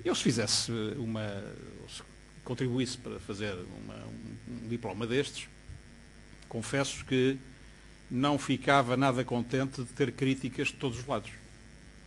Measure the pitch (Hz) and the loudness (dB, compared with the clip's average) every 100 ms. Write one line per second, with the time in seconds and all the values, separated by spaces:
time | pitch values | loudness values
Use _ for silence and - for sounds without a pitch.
0 | 339 330 151 120 107 - - 117 107 - | 0 2 4 4 4 2 2 0 0 -2
1 | 113 110 107 101 107 - - - - - | -2 -2 -2 -4 -6 -10 -12 -12 -12 -14
2 | - - - - - 123 131 123 123 - | -14 -18 -20 -12 -6 -2 2 2 0 -2
3 | 117 107 - 101 104 92 - 52 107 107 | -6 -8 -6 -4 -2 -4 -6 -10 -10 -10
4 | 110 57 - 107 - 120 113 117 113 92 | -10 -10 -10 -12 -10 -8 -4 -4 -2 -2
5 | 117 127 143 - - - - - - - | 0 2 0 -4 -12 -14 -16 -16 -16 -20
6 | - - - - - 117 110 139 135 - | -20 -20 -18 -18 -8 -6 0 0 0 -2
7 | - 131 127 135 - - - - - - | 0 4 6 4 -4 -16 -18 -18 -20 -18
8 | - 123 143 143 - 131 139 139 120 127 | -4 2 4 4 2 2 8 8 8 6
9 | 139 123 127 120 117 135 135 135 120 - | 6 4 2 0 2 2 0 -2 -4 0
10 | 135 - 131 131 127 127 139 - 139 117 | 0 2 2 2 0 -2 -2 0 -2 -2
11 | 123 117 - - - - - - - - | -2 -2 -4 -12 -16 -18 -18 -18 -18 -18